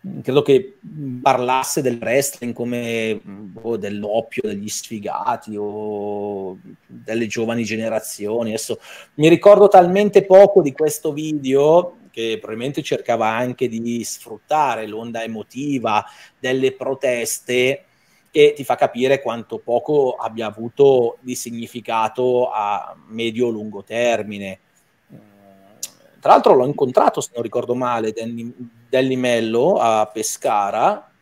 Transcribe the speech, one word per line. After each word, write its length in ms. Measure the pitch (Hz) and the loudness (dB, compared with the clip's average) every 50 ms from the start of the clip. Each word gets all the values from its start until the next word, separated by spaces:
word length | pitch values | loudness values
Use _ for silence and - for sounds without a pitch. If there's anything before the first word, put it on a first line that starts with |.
| - | -12
Mm, 140 | - - 143 | -12 -12 -8
credo 220 | 127 - 131 - | -6 0 0 2
che, 340 | - - 139 127 - - - _ - | 4 4 4 4 2 -2 -16 _ -20
mm, 340 | - - 151 143 135 123 123 | -18 -14 -12 -10 -10 -10 0
parlasse 580 | 127 139 131 120 127 127 127 131 - - - 165 | 2 2 2 2 0 0 0 0 -2 -2 -4 -2
del 160 | 139 127 117 117 | -2 -2 -4 -2
wrestling 540 | 113 107 117 139 139 - - - - 120 | -4 0 0 0 0 -2 -6 -8 -10 -10
come, 640 | 113 - 120 120 123 120 120 117 117 113 110 110 107 | -8 -6 -6 -6 -6 -6 -6 -4 -4 -4 -2 -4 -4
mm, 380 | 107 - 104 98 101 107 95 | -6 -8 -16 -18 -16 -18 -18
boh, 260 | 90 113 - 113 117 107 | -18 -10 -6 -6 -6 -6
dell'oppio 640 | 98 101 104 104 104 107 107 113 113 - - 127 | -6 -8 -8 -8 -6 -4 -4 -4 -4 -6 -10 -8
degli 260 | - 107 101 101 104 104 | -8 -6 -8 -8 -10 -10
sfigati 840 | - - - - 117 107 101 98 - - 98 117 120 113 - 110 107 | -10 -12 -12 -12 -14 -10 -10 -8 -8 -6 -4 -4 -6 -6 -8 -12 -10
o 1000 | 104 104 104 101 107 107 107 104 101 101 104 104 101 101 104 101 98 98 92 95 95 - 107 104 _ _ | -8 -8 -8 -8 -8 -8 -8 -8 -6 -6 -6 -6 -6 -8 -8 -8 -8 -8 -10 -12 -14 -18 -20 -20 _ _
delle 420 | _ - 117 117 - 113 117 117 | _ -20 -18 -12 -6 -4 -4 -4
giovani 380 | 107 - 120 113 113 117 120 113 | -4 -4 -4 -4 -4 -2 -4 -4
generazioni. 880 | 101 110 110 110 113 110 110 - - - - 104 104 110 120 117 110 | -4 -6 -6 -4 -4 -4 -6 -6 -8 -12 -10 -6 -4 -4 -4 -4 -4
Adesso 280 | 107 110 - - 113 - - - - - - _ _ | -6 -6 -6 -8 -8 -10 -10 -20 -20 -20 -20 _ _
mi 160 | - 151 160 | 2 4 4
ricordo 380 | 170 170 - 202 208 196 208 202 | 4 6 8 8 10 10 8 8
talmente 580 | 202 190 180 175 180 196 208 202 - 202 190 | 10 8 8 8 2 2 2 6 4 4 6
poco 340 | - 185 190 202 196 - 196 | 8 10 10 10 10 8 4
di 120 | 156 143 | 2 2
questo 420 | 135 - 156 151 147 - - 160 143 | -2 -2 -2 -2 -2 -4 -6 -6 -6
video 880 | 147 156 156 156 147 135 131 135 139 143 151 160 175 180 175 - _ _ _ | -4 -6 -4 -6 -4 -2 0 2 4 4 6 6 4 4 2 -12 _ _ _
che 260 | _ 113 113 113 110 107 | _ -6 -4 -4 -4 -6
probabilmente 440 | - 104 110 113 120 139 139 160 | -8 -10 -10 -6 -6 -6 -6 -6
cercava 460 | 143 - 139 117 - - 117 113 113 110 | -4 -4 -4 -4 0 -2 0 0 0 0
anche 380 | 110 113 127 123 120 - 127 | 0 0 -2 -4 -4 -4 -4
di 380 | 117 113 113 117 117 120 117 - | -4 -4 -6 -6 -4 -6 -6 -6
sfruttare 840 | - - - - 120 110 101 _ _ 147 156 151 - - 113 110 | -10 -12 -14 -14 -18 -18 -18 _ _ 0 0 2 0 0 -4 -6
l'onda 360 | 107 104 110 117 120 113 113 | -8 -10 -10 -10 -10 -8 -8
emotiva 840 | 113 113 113 107 104 _ - 123 143 147 139 127 110 113 104 107 - - - - - - _ _ | -8 -8 -8 -10 -12 _ -12 -8 -6 -4 -4 -2 -2 0 0 0 -2 -2 -20 -20 -20 -20 _ _
delle 340 | - 127 131 131 131 131 | -4 -4 -2 0 0 -2
proteste, 1120 | 131 - 127 131 135 131 - 131 123 120 120 - - - _ - 123 123 123 131 135 - _ _ _ _ _ _ _ _ _ _ | -2 -2 -6 -6 -6 -2 -2 -2 -2 -2 -4 -6 -8 -10 _ -2 0 0 2 0 -2 -4 _ _ _ _ _ _ _ _ _ _
che 220 | _ 156 147 147 | _ 6 6 6
ti 120 | 147 - 135 | 6 0 -4
fa 100 | - 123 | -4 0
capire 480 | - 143 127 - 117 127 131 139 - | 0 0 -2 0 -2 2 2 2 2
quanto 360 | - 120 113 117 107 _ 113 104 | 0 -6 -6 -6 -8 _ -12 -12
poco 560 | _ - 120 120 - - 151 147 135 127 120 | _ -2 -2 -2 0 0 2 2 2 0 -2
abbia 320 | - 110 113 110 113 113 | -4 -8 -8 -6 -6 -8
avuto 720 | 107 104 110 113 120 _ - 143 139 135 127 120 117 - _ | -8 -8 -8 -12 -12 _ 4 4 6 6 4 2 0 -4 _
di 160 | _ 123 123 | _ -12 -10
significato 1120 | - - 120 117 117 117 - - 120 104 - 113 113 110 110 - - 127 127 123 123 123 - | -10 -10 -12 -10 -12 -12 -12 -14 -14 -8 -4 -2 -2 -2 -2 -2 -2 0 2 2 2 0 0
a 440 | - 107 104 101 104 95 - - 92 - _ | -2 -4 -2 -2 -4 -4 -6 -12 -18 -20 _
medio-lungo 760 | _ 110 113 117 117 110 113 123 120 113 107 107 107 98 98 95 | _ -8 -6 -6 -4 -2 -2 -2 -2 -2 -6 -10 -10 -12 -14 -12
termine. 760 | _ 110 117 120 120 117 104 101 104 104 101 101 95 95 _ _ _ _ _ _ _ _ _ _ _ | _ -4 -2 0 0 0 -2 -4 -8 -10 -10 -10 -12 -12 _ _ _ _ _ _ _ _ _ _ _
Mm, 60 | - - 107 104 101 101 101 98 - _ _ 98 104 _ - - _ _ _ _ _ _ | -20 -20 _ _ _ _ _ -20 -20 _ _ _ _ _ -16 -16 _ _ _ _ _ _
tra 120 | - - | 4 6
l'altro 220 | 202 277 226 233 180 | 6 6 8 6 6
l'ho 120 | 131 - | 6 4
incontrato, 540 | 147 143 - 143 127 127 - - - - 160 | 2 0 0 -2 2 2 4 2 4 2 -2
se 100 | - - - | -8 -8 -8
non 100 | 117 117 | -8 -8
ricordo 320 | 113 - 123 - 117 123 | -4 -4 -6 -4 -2 -4
male, 360 | 123 127 123 120 117 113 110 | -2 -2 -2 -2 -2 -2 -4
Danny, 400 | 107 113 113 117 117 117 117 120 123 - 123 - _ _ _ _ - | -6 -6 -10 -10 -8 -10 -10 -12 -12 -14 -18 -18 _ _ _ _ 0
Delli 220 | 131 131 131 131 | 0 0 0 -2
Mello 640 | 127 127 123 120 117 113 110 113 117 135 170 202 190 | -2 0 0 0 0 0 0 0 2 2 2 2 2
a 260 | 120 113 110 107 107 | 2 2 2 2 0
Pescara 1040 | - - 113 107 - - - - 135 113 104 101 98 104 110 127 185 208 208 - _ _ _ | -2 -4 -8 -6 -6 -8 -4 -2 0 0 0 0 -2 -2 0 0 0 0 -2 -10 _ _ _